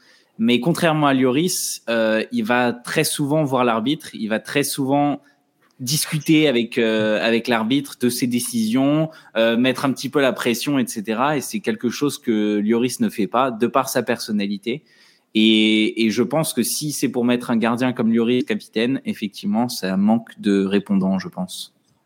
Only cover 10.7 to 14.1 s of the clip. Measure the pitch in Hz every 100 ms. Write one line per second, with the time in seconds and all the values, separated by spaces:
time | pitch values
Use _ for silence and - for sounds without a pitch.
10.7 | 143 117 - 101 110 139 151 - 107 120
11.7 | 110 120 - 147 - - 107 104 104 104
12.7 | 117 123 - 107 - 95 117 131 113 117
13.7 | 135 131 131 117